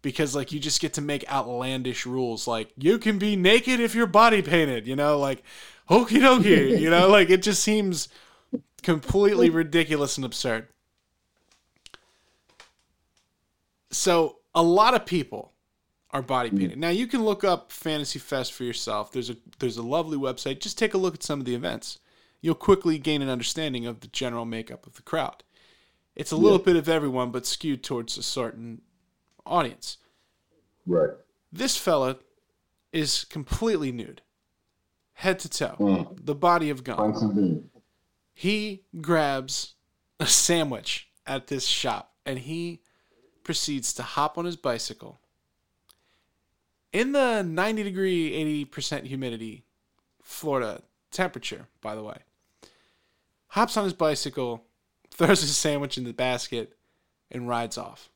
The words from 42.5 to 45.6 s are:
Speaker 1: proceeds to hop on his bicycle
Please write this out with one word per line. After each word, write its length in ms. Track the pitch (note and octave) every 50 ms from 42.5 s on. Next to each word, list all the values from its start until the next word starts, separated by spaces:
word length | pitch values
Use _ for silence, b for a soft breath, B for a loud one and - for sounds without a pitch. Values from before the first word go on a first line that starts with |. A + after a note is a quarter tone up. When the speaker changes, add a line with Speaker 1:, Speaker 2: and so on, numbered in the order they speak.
| D#3 E3+ E3+ E3+ E3+ E3 _ _ _ _ _ _ _ _ _ _ _ _ _
Speaker 1:
proceeds 500 | - D#3+ - - - D3 C3+ A#2+ - -
to 80 | - B2+
hop 340 | - - - C#3+ D3+ - -
on 60 | E3+
his 120 | F3 E3+
bicycle 640 | E3 - C3 A#2+ A#2 - - C#3+ _ - - - _ _ _ _ _ _ _ _ _